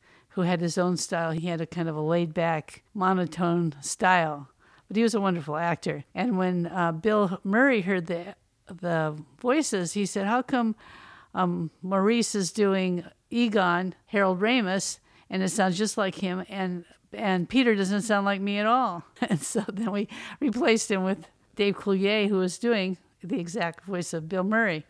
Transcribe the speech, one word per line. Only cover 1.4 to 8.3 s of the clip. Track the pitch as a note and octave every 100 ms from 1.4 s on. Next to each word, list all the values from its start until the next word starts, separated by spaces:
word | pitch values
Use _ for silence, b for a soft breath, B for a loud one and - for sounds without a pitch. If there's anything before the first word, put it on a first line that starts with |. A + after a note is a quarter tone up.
| F3
had | E3
a | E3
kind | F3 E3
of | D3+
a |
laid-back, | D3+ E3+ E3+ D#3 E3 D#3+ - - _
monotone | G#3+ F#3 F#3+ F3 - F3 E3+ E3 -
style, | - - F#3 F#3 D#3+ D3 C#3 _ b b -
but | G3+
he |
was | A#3
a | A3+
wonderful | G3 E3+ D3 D3+
actor. | E3+ D#3+ - D3 -
And | - A3+ F#3+
when, | F#3 F3+ E3+
uh, | F#3 E3+
Bill | D#3+ G#3+ G#3+ G3 F#3
Murray | G3 G#3+ C#4 A#3
heard | F3+ F#3+ E3+
the, | E3+ F3+